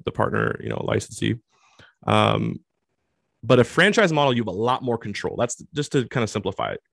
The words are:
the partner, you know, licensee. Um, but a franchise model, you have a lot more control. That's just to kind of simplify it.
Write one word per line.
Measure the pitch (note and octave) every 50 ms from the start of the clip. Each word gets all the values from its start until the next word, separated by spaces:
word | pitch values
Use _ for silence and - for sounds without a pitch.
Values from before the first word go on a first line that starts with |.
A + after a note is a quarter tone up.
| -
the | -
partner, | - - A2 - - - - A1 - -
you | - -
know, | - - -
licensee. | - A2 G#2+ - - G#2+ - G#2+ G#2+ A2+ A#2+ _ _ _ _ _ _ _ - - - _ _ -
Um, | G#2+ G#2+ G#2+ G#2+ G#2+ G#2+ G#2+ A2 A2+ - - _ _ _ _ _ _ _ _ _ _ _ _ _ _ _ _ -
but | A2+ C3 B2
a | A#2
franchise | - - D#3+ F3 G#3 G#3 A3+ G#3 E3+
model, | D#3+ D3+ C#3+ C#3 B2
you | A#2
have | A2+
a | G#2+
lot | F2+ F#2+ A2+ B2 B2+ - C3
more | B2 A#2
control. | A2+ - G#2+ G2 - - - -
That's | - A#2 B2 - - - - -
just | C#3+ D3 - -
to | C#3+ A#2+ -
kind | - C3+ A2+
of | G#2+
simplify | - A2 F#2+ F#2 - - A#1 - -
it. | - _ _